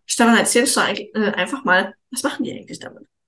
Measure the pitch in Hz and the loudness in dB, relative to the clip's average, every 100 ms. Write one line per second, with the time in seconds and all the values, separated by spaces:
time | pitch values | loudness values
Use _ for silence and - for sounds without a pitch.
0 | - - 233 220 - 233 269 226 165 208 | -6 2 4 4 4 2 2 0 0 -4
1 | - 220 208 180 185 277 - 185 202 - | -6 -4 -2 -2 -4 -4 0 2 0 -8
2 | _ 247 294 - 214 - - - - - | _ -6 -4 -4 -6 -8 -14 -16 -16 -20
3 | - _ | -20 _